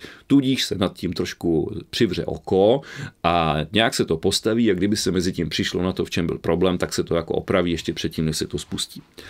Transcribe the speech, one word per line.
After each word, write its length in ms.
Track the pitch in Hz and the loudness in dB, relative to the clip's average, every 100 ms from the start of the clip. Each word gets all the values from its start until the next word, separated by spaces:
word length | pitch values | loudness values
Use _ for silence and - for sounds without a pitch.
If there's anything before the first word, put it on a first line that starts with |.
| - - - | -12 -16 2
tudíž 380 | 139 131 127 | 4 4 0
se 100 | - | -2
nad 220 | 95 90 - | -2 -2 -2
tím 160 | 87 | -4
trošku 640 | - 90 - 87 80 - - - | -4 -6 -2 0 2 0 -6 -6
přivře 340 | - 113 - | 0 2 0
oko 560 | - 78 - 95 104 139 - - - - | -4 -8 0 4 6 4 0 -12 -14 -2
a 340 | 85 85 80 76 73 | 2 4 2 0 0
nějak 220 | 104 120 | 2 2
se 100 | - | 2
to 120 | - 78 | 0 0
postaví, 540 | 95 - 110 113 110 | 0 0 0 2 2
a 40 | |
kdyby 220 | 90 101 104 | 2 2 0
se 140 | 104 | 0
mezi 220 | 92 90 | 0 0
tím 160 | - 78 | -2 -2
přišlo 340 | - 98 90 | -2 -2 -2
na 100 | 90 | -2
to, 120 | 92 | -2
v 60 | - | -2
čem 160 | - 82 | -2 -2
byl 120 | - | -2
problém, 400 | 85 85 92 90 | 0 2 2 2
tak 140 | 80 | -2
se 120 | - | -2
to 100 | 80 | -2
jako 200 | 85 80 | -2 -2
opraví 360 | 95 - 92 87 | -4 0 0 0
ještě 220 | 82 - | -2 -4
předtím, 320 | 80 80 - | -4 -4 -2
než 120 | 80 76 | -2 -2
se 100 | 78 | -4
to 120 | 80 | -8
spustí. 440 | - - - - - - - | -8 -8 -8 -12 -20 -20 -20